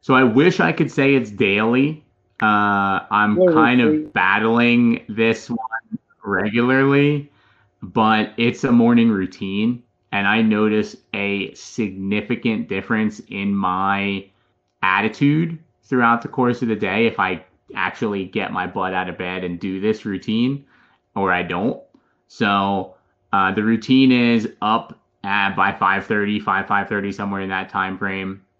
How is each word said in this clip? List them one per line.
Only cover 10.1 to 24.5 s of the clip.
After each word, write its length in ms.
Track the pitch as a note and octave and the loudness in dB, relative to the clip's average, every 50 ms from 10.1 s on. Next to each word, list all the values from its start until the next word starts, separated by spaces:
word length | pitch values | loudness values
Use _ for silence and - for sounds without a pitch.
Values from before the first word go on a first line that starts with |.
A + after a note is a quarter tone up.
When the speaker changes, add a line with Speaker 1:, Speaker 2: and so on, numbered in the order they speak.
Speaker 1:
and 160 | - G2+ G2+ | -4 -2 0
I 140 | G2+ G#2+ A2+ | 0 2 2
notice 540 | A2+ A2 G#2+ G#2 G#2+ G#2+ G#2+ G#2+ G#2 - - - _ _ - | 2 2 2 2 2 2 2 0 -2 -4 -8 -20 _ _ -10
a 400 | G2+ G2+ G2+ G2+ G2 F#2+ - - | -6 -4 -4 -4 -4 -6 -8 -12
significant 1120 | - - - - - A2+ G2 F#2 F#2+ F#2+ G2 G#2 G#2 G2+ - B2 A2+ - A#2+ A2+ G#2+ A2+ | -18 -20 -14 -6 -6 -6 -6 -6 -8 -6 -4 -4 -4 -2 -4 -6 -4 -2 -4 -4 -4 -6
difference 520 | - G2 F#2+ F#2+ - A2+ A2 A2 G#2 G#2+ - - | -6 -6 -8 -4 -4 -2 -2 -2 -2 -4 -8 -18
in 280 | _ G#2 G2+ G2 G2+ G2 | _ -10 -6 -4 -4 -2
my 720 | G2 G2 F#2 F2+ F#2 F#2+ G2 G2 G2 G2 G2+ G2 G2 F#2+ _ _ _ _ _ _ _ _ _ _ _ | -2 -2 -2 -2 -2 -2 -2 -2 -2 -2 -4 -6 -8 -10 _ _ _ _ _ _ _ _ _ _ _
attitude 800 | - F#2 F#2+ G2 G#2 A2 G#2+ - C#3+ C#3+ D3 D#3 E3+ E3 E3 D#3 - _ _ _ _ | -2 0 0 2 0 -2 -2 0 0 2 2 2 0 -2 -6 -12 -16 _ _ _ _
throughout 380 | _ C3+ B2+ A#2+ A#2 A#2+ A#2 | _ -2 2 2 2 2 0
the 60 | - | -2
course 340 | - - - B2+ A#2+ A#2+ B2 | -8 -4 0 0 0 0 -2
of 60 | B2+ | -2
the 80 | A2+ A2 | -2 -2
day 300 | G2 G#2 G2 F#2 G#2+ A#2 | -2 -2 -2 0 0 0
if 140 | A2+ - - | 0 0 0
I 240 | G2 F#2 F#2 E2 - _ _ _ _ _ - | -2 -2 -2 -6 -10 _ _ _ _ _ -8
actually 500 | G2 F#2 F#2+ - - A#2 G#2+ G2+ G2 F#2+ | -6 -4 -4 -4 -4 -6 -4 -4 -4 -6
get 260 | F#2 - G#2+ G2 - | -4 -4 -6 -6 -4
my 140 | - F#2+ F2+ | -6 -6 -6
butt 260 | F2+ - G#2 F#2 F#2 F#2 | -6 -6 -6 -6 -4 -4
out 160 | F#2 F#2 F2+ | -4 -6 -6
of 80 | E2+ | -8
bed 260 | - F#2 F2+ F2+ F#2 F2+ | -8 -8 -8 -6 -6 -6
and 160 | F2+ F2 E2+ | -8 -8 -8
do 200 | G2+ G2 F#2+ F#2+ | -8 -8 -6 -2
this 260 | G2 G#2+ A2 A2 - | -2 -2 -2 -2 -4
routine, 600 | A2 G2 F#2 - - A2 A2+ A#2+ B2+ C#3 C#3+ C#3 _ _ _ _ _ _ _ _ _ _ | -8 -8 -6 -4 -4 -2 0 0 -2 -2 -6 -10 _ _ _ _ _ _ _ _ _ _
or 160 | G#2 G2 F#2+ | -4 0 0
I 120 | F2+ F2+ F2+ | 0 0 -2
don't. 380 | E2+ F2 F2 G2+ B2 - - - _ _ _ _ _ _ _ _ | -4 -4 -2 -2 -4 -4 -6 -14 _ _ _ _ _ _ _ _
So, 680 | _ - - A#2 G2+ G2+ G2 G2 G2 G2 F#2+ F#2 - - _ _ _ _ _ _ _ - | _ -6 -2 0 2 2 2 0 0 -2 -2 -4 -8 -12 _ _ _ _ _ _ _ 0
uh, 200 | G2 F#2+ F#2+ F#2+ | 2 2 2 0
the 100 | G#2+ G#2 | 0 0
routine 480 | A2 A2+ A2 - - C3 C3 C3+ C3 | 0 0 0 2 2 4 6 6 6
is 380 | B2+ B2 A#2+ A#2+ A#2 A2+ G#2+ A2+ | 6 4 4 4 2 2 0 -4